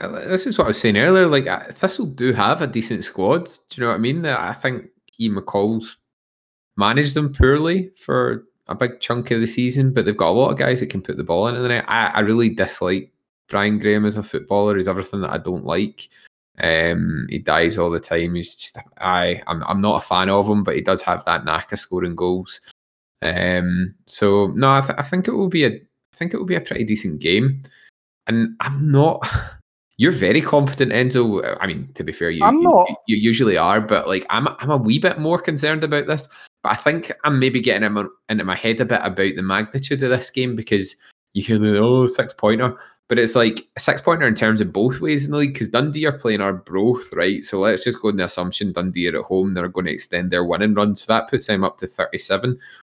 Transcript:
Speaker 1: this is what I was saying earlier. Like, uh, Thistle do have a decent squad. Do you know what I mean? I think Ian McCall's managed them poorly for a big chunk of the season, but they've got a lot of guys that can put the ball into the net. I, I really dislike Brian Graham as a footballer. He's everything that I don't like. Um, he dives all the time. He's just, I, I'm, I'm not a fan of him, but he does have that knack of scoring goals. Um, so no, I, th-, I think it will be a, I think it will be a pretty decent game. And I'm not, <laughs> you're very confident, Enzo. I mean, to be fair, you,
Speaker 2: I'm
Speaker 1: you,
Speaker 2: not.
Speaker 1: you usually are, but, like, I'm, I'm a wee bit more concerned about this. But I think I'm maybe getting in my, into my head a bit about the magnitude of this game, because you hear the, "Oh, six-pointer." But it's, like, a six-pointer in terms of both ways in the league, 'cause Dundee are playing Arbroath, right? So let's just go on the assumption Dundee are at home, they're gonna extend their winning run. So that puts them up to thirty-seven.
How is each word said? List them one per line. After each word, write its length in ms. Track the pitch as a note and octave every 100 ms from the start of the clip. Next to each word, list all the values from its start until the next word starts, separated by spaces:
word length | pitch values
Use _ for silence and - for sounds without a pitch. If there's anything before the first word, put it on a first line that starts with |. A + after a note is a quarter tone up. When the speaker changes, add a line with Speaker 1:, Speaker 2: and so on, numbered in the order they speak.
Speaker 1:
this 460 | - - - F#3 B3+
is 120 | A3
what 60 |
I 40 | -
was 120 | -
saying 160 | A2+ G2+
earlier. 320 | D3+ F#3+ F3
Like, 180 | C#3 F2+
uh, 200 | F2+ -
Thistle 360 | - F#3+ F#3+ D#3+
do 260 | C3+ B2+
have 280 | C#3 A#2 D#3+
a 60 | C#3+
decent 380 | A2+ - A2
squad. 400 | - - G2 E3+
Do 360 | E3+ - - -
you 20 |
know 60 | A#2
what 40 |
I 40 | G2
mean? 280 | A#2 E3 D#3+
I 260 | B2 F2
think 340 | - C3 B2 - _ _ -
Ian 160 | A2+ G2
McCall's 600 | - G2+ G#2+ A2+ A2+ - _ _ _ _ _ _ _ -
managed 380 | G2+ C3 D3
them 180 | D3+ D3
poorly 580 | C#3+ C3 C#3+ D#3+ F#3 F3+ -
for 480 | - B2+ B2 A2+ - _ -
a 80 |
big 240 | - B2 B2
chunk 320 | - B2 A#2+
of 100 | A#2
the 60 | A2+
season, 460 | - B2 C#3 C3
but 120 | B2+
they've 120 | G#2 G#2+
got 140 | E2
a 20 |
lot 180 | G#2+ C#3
of 80 | -
guys 220 | C3 B2
that 100 | -
can 120 | G2
put 160 | - C#2
the 60 |
ball 220 | E2 E2+ A2+
into 140 | B2
the 80 | B2
net. 160 | A#2+ -
I, 200 | A2+ G#2
I 140 | G#2+
really 280 | G#2 A#2 A#2
dislike 640 | A2+ F#2+ - F2+ F#2+ - _ _ _ -
Brian 300 | G2+ G#2 G#2
Graham 260 | G#2 G#2+
as 120 | G#2+ G#2
a 80 |
footballer. 500 | G#2 - - G2+ G#2
He's 140 | G2+ F#2+
everything 320 | F#2 - G2+
that 100 | F2+
I 80 | -
don't 260 | - F2+
like. 440 | C#2 F2 G#3+ - - _ - _ _ -
Um, 680 | E2 D#2+ E2+ F2 F2 D#2 -
he 80 | -
dives 400 | - D#2 E2 F#2+
all 120 | E2+
the 100 | E2+
time. 340 | - E2+ E2+
He's 220 | F2 E2+ -
just, 200 | - - - -
I, 420 | F#2 F2+ F2+ F2 -
I'm, 160 | E2
I'm 160 | - G2
not 220 | G#2 C#2+
a 40 | -
fan 220 | F#2 F#2
of 200 | G2 G2+
him, 160 | G#2
but 100 | F2+
he 60 | D2
does 220 | F#2 F2+
have 220 | - F2+ -
that 180 | E2
knack 260 | D2+ D#2+ -
of 60 | G#2
scoring 380 | - F2+ F2+ E2
goals. 440 | F2+ F#2 F#2 - - - _ _ _ -
Um, 720 | E2 F2 F2+ F2+ F2+ F2+ F#2 - -
so 420 | - G#2 G2+ G2
no, 240 | G#2+ C3+
I, 80 | C3+
th-, 180 | C3+ -
I 40 |
think 260 | C#3 F#3 G#3
it 40 |
will 160 | B3 F#3+
be 160 | E3
a, 40 | B2+
I 480 | - _ _ _ -
think 180 | F3
it 40 | -
will 60 |
be 120 | F#3 F3
a 40 |
pretty 240 | - -
decent 360 | A2 G#2+ F2+ D2
game. 420 | D#2+ G2+ C3+ C3+ - _ _ _ _ _ -
And 280 | A2+ A2+ -
I'm 320 | C3+ C#3 D3+
not, 340 | C#3 D#3 - - - - -
<laughs> 360 | _ _ _ -
you're 160 | D3
very 280 | C#3+ F#2 D#3
confident, 520 | D3+ D3 C3+ - B2
Enzo. 640 | A2+ B2+ B2+ A#2 F#2+ - -
I 60 | F#2+
mean, 240 | D#2+ C2+
to 100 | -
be 80 | D#2+
fair, 180 | - E2+
you, 140 | E2+
Speaker 2:
I'm 120 | G#3+ D4
Speaker 1:
you, 60 |
Speaker 2:
not. 260 | F4 A3 - - -
Speaker 1:
you 80 | G#2+
usually 400 | A2+ A2+ A2+ E2+
are, 240 | E2+ G#2+
but, 260 | G#2+ G2 -
like, 180 | F#2+ -
I'm, 160 | A2 C#3+ -
I'm 100 | C3+
a 60 | C#3+
wee 240 | A2 C#3
bit 180 | F3+ D#3
more 220 | D#3 F3
concerned 420 | F3 D3 D3+ D#3
about 240 | D3+ D3 C3+
this. 220 | D3+ - - - _
But 100 | -
I 40 | -
think 340 | D3 E3 - -
I'm 160 | D3+ C3+
maybe 200 | C3 A#2+
getting 220 | A#2 G2+
in 120 | G#2+
my, 100 | G#2 F#2+ - -
into 160 | A2
my 100 | F#2
head 260 | F2+ A2+ A2+
a 40 |
bit 160 | A2+ A#2
about 320 | G2 F#2 G2
the 80 | -
magnitude 600 | F#2+ G2 G#2+ C#3 C3+ C#3
of 80 | B2+
this 200 | B2+ -
game, 240 | C3 B2+
because 400 | A2+ - G#2 F2 - _ _ _
you 100 | G2+
hear 160 | A2 G#2+
the, 200 | G#2+ G#2
"Oh, 280 | A#2 B2+ B2
six-pointer." 680 | B2 A#2 - G#2+ A2+ B2+ - - _ -
But 100 | A#2
it's, 160 | A#2
like, 320 | A#2+ A2+ A2+ - -
a 40 |
six-pointer 480 | - D3 - E3 B2+
in 60 |
terms 260 | G#2+ A2 A2
of 120 | F#2
both 280 | F#2+ B2 C3+
ways 240 | D#3 D3
in 80 | C#3+
the 60 | D3
league, 200 | C#3+ C3+
'cause 100 | A2+
Dundee 380 | A#2+ D3 D3 D3+
are 100 | C#3
playing 260 | A#2 G#2
Arbroath, 680 | G2 F#2 - F#2 A2+ B2 -
right? 300 | D#2+ F#2 G2+
So 160 | - G2
let's 220 | G#2 F#2+
just 180 | B2 -
go 100 | G#2+
on 60 | G2+
the 80 |
assumption 480 | F2+ - F2+ - G2+
Dundee 360 | F2 F2+ F2 E2+
are 100 | D2
at 60 |
home, 300 | - F#2+ F#2+
they're 140 | F2+ F2+
gonna 220 | F#2 F2
extend 400 | - - F2 F#2
their 140 | F2+
winning 300 | F2 F2 G#2+
run. 200 | G2+ G#2
So 180 | G2+ -
that 160 | A2+ A2+
puts 200 | A#2 -
them 160 | G2
up 140 | F#2+ -
to 100 | F#2
thirty-seven. 680 | - - F2+ - G2 B2+ B2+ - - _